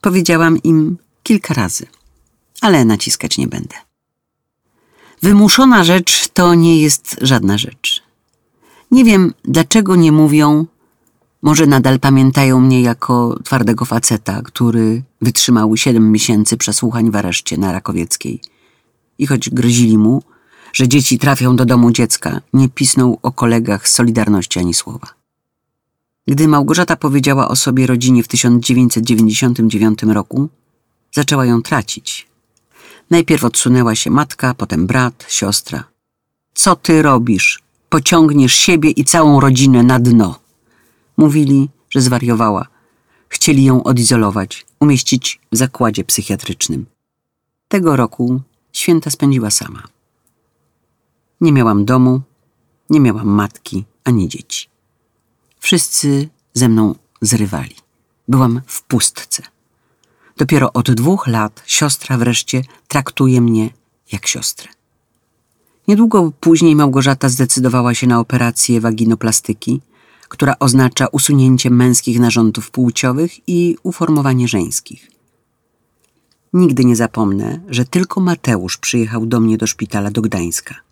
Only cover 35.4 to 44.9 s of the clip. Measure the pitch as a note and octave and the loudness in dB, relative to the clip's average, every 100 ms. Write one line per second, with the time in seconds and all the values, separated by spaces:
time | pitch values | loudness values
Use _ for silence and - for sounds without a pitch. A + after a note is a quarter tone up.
35.4 | G2+ - - D2 - _ _ _ _ _ | -4 -6 -8 -14 -14 _ _ _ _ _
36.4 | _ - - F3 - D#3+ D3+ C3 A#2+ F#2+ | _ -4 0 0 2 2 4 2 0 0
37.4 | - - _ _ _ D#3+ C#3 F3 D#3 D3 | -2 -4 _ _ _ -2 0 2 4 4
38.4 | B2+ - - E3+ D#3 - C3+ E3+ D#3 C#3+ | 2 2 2 2 2 0 0 2 4 4
39.4 | C3+ B2+ C3+ B2 A#2+ B2+ A#2+ A#2 F#2+ C#2+ | 4 4 4 4 4 2 4 4 2 -4
40.4 | _ _ _ _ _ _ _ - D3+ D3+ | _ _ _ _ _ _ _ 0 2 2
41.4 | C#3+ C#3 C3+ _ _ C#3+ B2+ B2 A#2+ A2+ | 2 2 0 _ _ -2 0 0 -2 0
42.4 | A2+ G2 - _ _ _ _ _ _ - | 0 -2 -6 _ _ _ _ _ _ -4
43.4 | - C#3 C3+ B2+ - B2+ A2+ A#2+ G#2+ G2+ | 0 2 4 2 0 0 0 0 0 -2
44.4 | F#2+ - _ _ D3 | -8 -12 _ _ 0